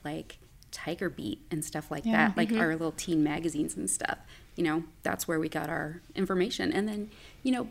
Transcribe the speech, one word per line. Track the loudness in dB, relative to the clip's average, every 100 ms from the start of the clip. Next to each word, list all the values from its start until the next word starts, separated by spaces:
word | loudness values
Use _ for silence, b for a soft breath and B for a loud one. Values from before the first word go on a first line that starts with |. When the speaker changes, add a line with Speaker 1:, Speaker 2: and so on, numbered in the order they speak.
| -8
Speaker 1:
like, | -8 -8 -14 -20 -20 -16
Tiger | -10 -6 -2 -4
Beat | -4 -6 -6 -6
and | -6 -4
stuff | -6 -6
like | -4 2
Speaker 2:
Yeah. | 6 6
Speaker 1:
that, | 4
like, | 4
Speaker 3:
Mm-hmm. | 4
Speaker 1:
our | 4
little | 2 0
teen | -2 0 4
magazines | 4 2 -2 0 -2 -2
and | -2
stuff. | -2 -2 -4 -8 B B -2
You |
know, | 0 0 -4 -4
that's | -2 -2 -2
where | -2
we | -2
got | -2 -4
our | -4 -4 -8 -8
information. | -2 0 2 2 2 0
And | 0 0
then, | -2 -8 B B B
you | 0
know | 0 -2